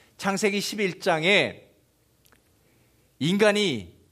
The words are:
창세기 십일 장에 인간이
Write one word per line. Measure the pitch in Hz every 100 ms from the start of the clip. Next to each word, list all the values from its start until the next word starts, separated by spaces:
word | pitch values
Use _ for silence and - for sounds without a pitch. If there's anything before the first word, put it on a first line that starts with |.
| _ -
창세기 | 196 196 214 202
십일 | 190 208 196 165
장에 | 196 160 165 202 123 87 - _ _ _ _ _ _ _ _ _ _ _ _ _ _ _
인간이 | 160 196 214 208 202 120 85 - _